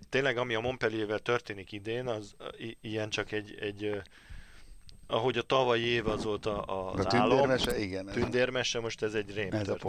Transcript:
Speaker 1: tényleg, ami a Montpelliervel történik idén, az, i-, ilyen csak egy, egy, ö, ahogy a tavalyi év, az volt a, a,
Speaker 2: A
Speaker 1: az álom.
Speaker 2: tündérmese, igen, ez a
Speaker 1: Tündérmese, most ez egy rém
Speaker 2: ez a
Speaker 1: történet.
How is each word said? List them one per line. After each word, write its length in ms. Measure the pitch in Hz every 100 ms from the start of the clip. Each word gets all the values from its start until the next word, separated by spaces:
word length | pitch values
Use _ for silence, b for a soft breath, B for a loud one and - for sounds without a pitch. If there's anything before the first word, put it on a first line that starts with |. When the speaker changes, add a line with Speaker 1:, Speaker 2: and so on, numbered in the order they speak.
| -
Speaker 1:
tényleg, 280 | 127 139 120
ami 160 | 123 110
a 40 |
Montpelliervel 600 | 120 127 117 110 104 107
történik 520 | - 120 - 101 92
idén, 360 | 104 107 117 127
az, 280 | 110 101 - - -
i-, 200 | 113 -
ilyen 280 | 113 110 107
csak 220 | 107 104
egy, 260 | 107 104 -
egy, 240 | 104 104
ö, 140 | 104 104 98 B B B B B B B - - -
ahogy 300 | 113 127 117
a 40 |
tavalyi 420 | - 135 123 117 117
év, 220 | 120 110
az 160 | 104
volt 220 | 107 104 110
a, 180 | 101
a, 240 | 101 95 95
Speaker 2:
A 60 |
Speaker 1:
az 200 | 92 95
álom. 160 | - 110
Speaker 2:
tündérmese, 500 | 127 139 127 - 123
igen, 300 | 101 95 98
ez 60 | 110
a 40 |
Speaker 1:
Tündérmese, 600 | 120 123 127 127 113 120
most 240 | 113 -
ez 100 | 107
egy 200 | 107 101
rém 180 | 101 98
Speaker 2:
ez 80 | 107
a 40 | 98
Speaker 1:
történet. 140 | 95